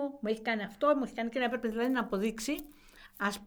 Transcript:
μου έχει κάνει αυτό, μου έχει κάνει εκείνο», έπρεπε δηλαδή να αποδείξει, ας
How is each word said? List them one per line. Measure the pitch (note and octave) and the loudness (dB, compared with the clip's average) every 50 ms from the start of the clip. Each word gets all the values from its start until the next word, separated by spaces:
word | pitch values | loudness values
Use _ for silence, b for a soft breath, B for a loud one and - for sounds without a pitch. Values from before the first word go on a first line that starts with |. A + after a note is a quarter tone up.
| C#4+ C#4 C#4 - | 0 -2 -4 -4
μου | - G#3 | -2 -2
έχει | A3 A3 | -2 0
κάνει | A3 A#3+ A3+ G#3+ G3+ | 0 -2 0 0 -2
αυτό, | G3 A3 - - C#4+ D4+ C#4 | -6 -4 2 4 4 6 4
μου | B3+ | 2
έχει | A3 - | -2 -2
κάνει | - A3+ A#3 | -4 -4 -2
εκείνο», | A3+ C4+ B3 | 0 0 0
έπρεπε | A#3+ A#3 B3 B3 A3+ | 2 0 0 -2 -2
δηλαδή | A3 A3+ A#3+ B3+ | 0 2 2 2
να | C4 B3+ | 2 2
αποδείξει, | A3+ - - F#3+ G3+ A3+ G#3+ - - - D4 D4+ - - B B B B B B B B B - | 0 0 0 0 2 0 0 -2 -2 -2 -2 -2 -4 -12 B B B B B B B B B -2
ας | G3+ G3+ G3+ - - | -2 -2 -2 -2 -10